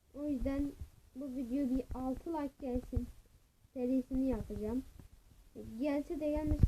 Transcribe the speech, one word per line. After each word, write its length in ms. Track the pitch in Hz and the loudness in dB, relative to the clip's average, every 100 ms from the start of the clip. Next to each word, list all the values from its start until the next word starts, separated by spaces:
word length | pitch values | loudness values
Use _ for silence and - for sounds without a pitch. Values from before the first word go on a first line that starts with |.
| _ | _
O 120 | - 294 | -6 -2
yüzden 460 | 262 254 277 285 - - - - 254 | 0 0 0 -2 -4 -14 -16 -18 -10
bu 200 | 277 254 | -8 -6
video 340 | 233 269 262 | -2 0 2
bir 140 | 262 - | 2 0
altı 360 | 247 262 254 339 | -4 -2 -4 -2
like 240 | 330 285 - | -2 -2 -4
gelsin 480 | 254 247 247 247 247 - - - _ _ - | -2 -2 0 -2 -2 -10 -20 -20 _ _ -12
serisini 560 | 262 247 262 247 262 262 | -2 2 2 2 2 2
yapacağım. 540 | 226 - 208 208 247 - - - - - - - - 220 220 | 2 -2 -4 -2 -2 -4 -12 -20 -20 -20 -20 -20 -14 -10 -2
Gelse 400 | 294 285 294 311 | 0 2 0 -2
de 100 | 302 | 0
gelmesi 360 | 302 302 294 | 2 2 6